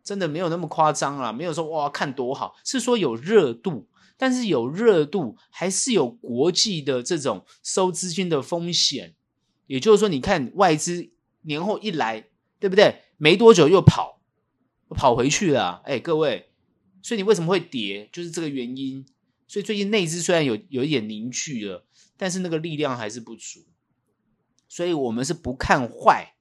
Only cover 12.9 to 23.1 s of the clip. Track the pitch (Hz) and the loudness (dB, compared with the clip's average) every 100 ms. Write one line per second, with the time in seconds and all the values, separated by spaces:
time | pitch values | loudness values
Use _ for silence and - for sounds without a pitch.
12.9 | - _ _ 151 190 226 185 147 185 - | 4 _ _ 4 8 10 10 8 8 8
13.9 | - 76 _ _ _ _ _ _ _ _ | 6 -6 _ _ _ _ _ _ _ _
14.9 | - 135 117 131 156 190 127 90 90 - | 0 2 4 0 0 2 2 0 -6 -6
15.9 | 127 160 156 151 98 _ _ _ _ _ | -6 -2 0 0 -4 _ _ _ _ _
16.9 | _ - 226 196 180 165 190 170 131 101 | _ -8 -4 0 0 2 -2 -2 -8 -6
17.9 | 98 107 - 170 170 160 139 120 131 135 | -8 -12 -14 -10 -8 -6 -6 -8 -8 -10
18.9 | 135 135 _ _ _ _ 208 196 208 202 | -12 -18 _ _ _ _ -10 -6 -4 0
19.9 | 214 170 170 170 170 143 107 _ 131 143 | 0 -2 -4 0 2 2 -2 _ -4 -2
20.9 | 139 107 107 120 120 - 123 101 90 _ | -2 -4 -10 -8 -8 -8 -8 -10 -12 _
21.9 | _ _ _ 190 185 180 160 170 147 143 | _ _ _ -6 -4 -4 -4 -4 -4 -4
22.9 | 120 107 | -4 -8